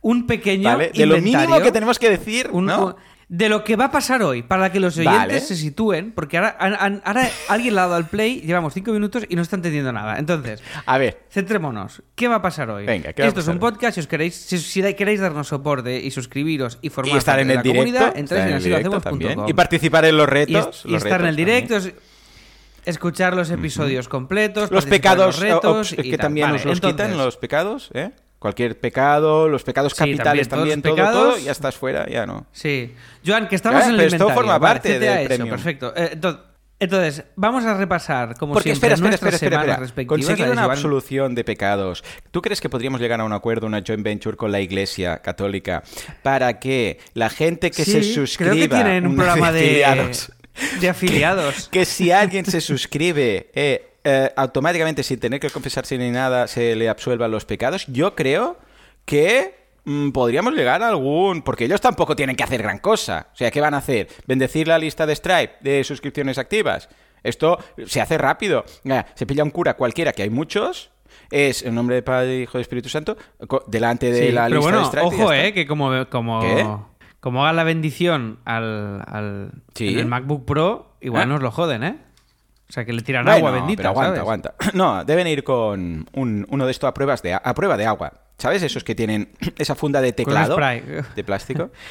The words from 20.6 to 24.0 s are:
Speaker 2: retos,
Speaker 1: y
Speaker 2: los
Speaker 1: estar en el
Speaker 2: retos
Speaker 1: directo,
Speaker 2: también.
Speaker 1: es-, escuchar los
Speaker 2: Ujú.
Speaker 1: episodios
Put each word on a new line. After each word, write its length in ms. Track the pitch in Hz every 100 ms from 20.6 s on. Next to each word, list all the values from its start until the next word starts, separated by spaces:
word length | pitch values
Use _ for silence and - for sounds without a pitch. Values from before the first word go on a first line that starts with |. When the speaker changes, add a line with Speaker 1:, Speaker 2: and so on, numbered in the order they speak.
Speaker 2:
retos, 160 | - -
Speaker 1:
y 60 | -
Speaker 2:
los 120 | 170
Speaker 1:
estar 160 | 208 185
en 60 | 170
el 80 | 156
Speaker 2:
retos 80 |
Speaker 1:
directo, 280 | 175 226 240
Speaker 2:
también. 200 | 214 185
Speaker 1:
es-, 920 | - _ - - - - - - - -
escuchar 440 | 160 175 - 185
los 140 | 185 165
Speaker 2:
Ujú. 100 | 170
Speaker 1:
episodios 500 | 156 - 143 131